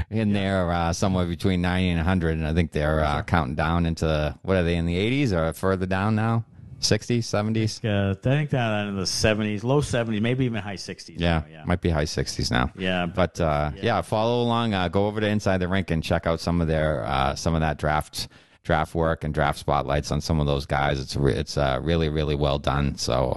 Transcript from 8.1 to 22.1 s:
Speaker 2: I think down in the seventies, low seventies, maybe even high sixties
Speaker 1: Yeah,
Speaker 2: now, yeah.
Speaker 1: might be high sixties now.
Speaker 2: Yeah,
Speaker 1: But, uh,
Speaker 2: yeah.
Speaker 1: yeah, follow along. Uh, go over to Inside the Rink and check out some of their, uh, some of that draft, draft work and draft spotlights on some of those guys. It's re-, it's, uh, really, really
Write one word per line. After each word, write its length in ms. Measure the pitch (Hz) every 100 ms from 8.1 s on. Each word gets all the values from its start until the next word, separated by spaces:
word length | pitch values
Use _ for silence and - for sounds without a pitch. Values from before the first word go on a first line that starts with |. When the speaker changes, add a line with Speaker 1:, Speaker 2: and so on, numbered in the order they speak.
| 95
Speaker 2:
I 60 |
think 300 | 127 143 147
down 380 | 135 113 104 104
in 60 | 98
the 100 | 90
seventies, 560 | - 113 107 107 104
low 180 | 120 143
seventies, 400 | 135 127 113 104
maybe 240 | 117 131 127
even 160 | 113
high 140 | 104 95
sixties 440 | - 90 - 82
Speaker 1:
Yeah, 200 | 85 80
Speaker 2:
now, 60 | 76
yeah. 140 | 80 87
Speaker 1:
might 160 | 90
be 80 | 87
high 160 | 78 76
sixties 460 | - 69 - 67
now. 200 | 60 64 -
Speaker 2:
Yeah, 300 | 92 90 87
Speaker 1:
But, 340 | 90 87 -
uh, 300 | 82 73 76 95
Speaker 2:
yeah. 40 |
Speaker 1:
yeah, 180 | 107 101
follow 420 | - 110 113 120
along. 320 | 120 117 117 98
Uh, 120 | 90
go 200 | 98 101
over 120 | 107
to 80 | 107
Inside 300 | 107 98 95
the 100 | 90
Rink 220 | 95 92
and 140 | 80
check 240 | - 85 85
out 120 | 82
some 220 | - 85
of 60 | 80
their, 360 | 78 78 69
uh, 300 | 55 67 67
some 220 | 69 85 80
of 60 |
that 180 | 78 71
draft, 480 | 76 76 - - - - - _
draft 300 | - 80 80
work 300 | 85 82 80
and 100 | 78
draft 240 | 73 73 73
spotlights 540 | - 71 65 73 -
on 100 | 73
some 180 | - 80
of 60 | 71
those 220 | 71 69
guys. 320 | 69 71 69
It's 160 | 65 67
re-, 180 | 69
it's, 240 | 53 76 -
uh, 220 | 69 64
really, 280 | 71 85
really 260 | 78